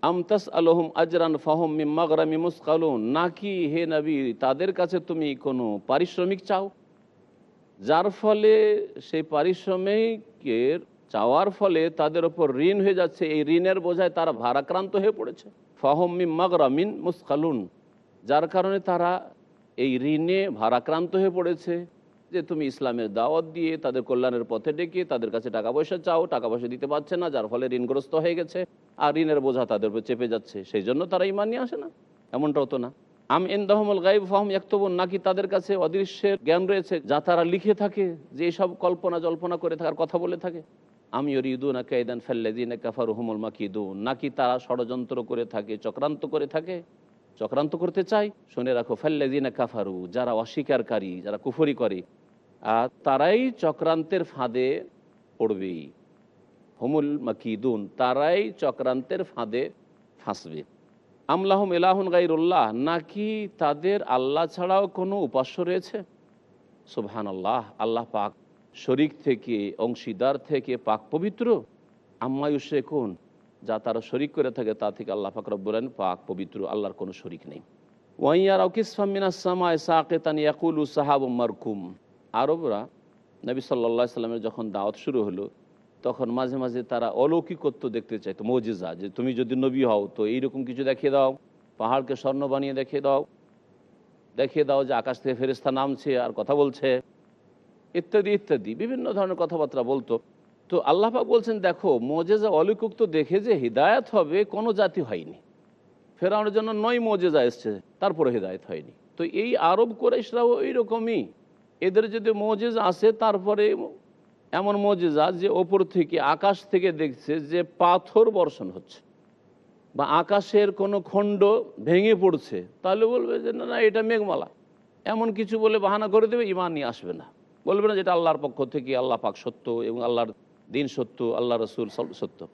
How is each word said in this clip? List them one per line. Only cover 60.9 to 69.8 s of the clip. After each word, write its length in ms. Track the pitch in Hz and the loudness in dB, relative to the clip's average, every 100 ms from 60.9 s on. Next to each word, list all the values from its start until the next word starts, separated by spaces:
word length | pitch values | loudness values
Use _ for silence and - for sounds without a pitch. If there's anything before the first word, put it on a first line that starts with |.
| _ _ _ - | _ _ _ -2
আম 60 | 160 190 | 0 2
লাহুম 180 | 196 202 175 | 2 2 2
ইলাহুন 280 | 180 185 190 | 4 2 4
গায়রুল্লাহ, 500 | 175 175 160 165 180 113 110 143 | 2 4 2 4 4 2 0 -2
নাকি 400 | 170 156 202 214 214 202 - | -2 -4 -8 -6 -6 -8 -2
তাদের 360 | 156 143 175 202 - 127 | -2 0 0 -2 0 0
আল্লাহ 280 | 131 147 165 | 2 0 -2
ছাড়াও 300 | - 180 190 202 - | -2 0 2 2 -2
কোনো 180 | 185 202 156 | -4 -2 -2
উপাস্য 280 | 165 156 - 175 | 0 -2 -4 -2
রয়েছে? 280 | 185 180 214 190 _ _ _ _ _ _ _ _ | -2 -4 -12 -12 _ _ _ _ _ _ _ _
সুবহানাল্লাহ, 680 | - 104 113 101 95 92 123 107 - | -8 -8 -8 -8 -6 -2 -2 -4 -4
আল্লাহ 200 | 107 113 117 107 | -2 -2 -2 -4
পাক 140 | 104 - _ _ _ - | -4 -6 _ _ _ -16
শরীক 280 | - 127 151 147 - | -2 2 2 0 -2
থেকে, 300 | 120 - 110 101 - | -2 -2 -4 -4 -4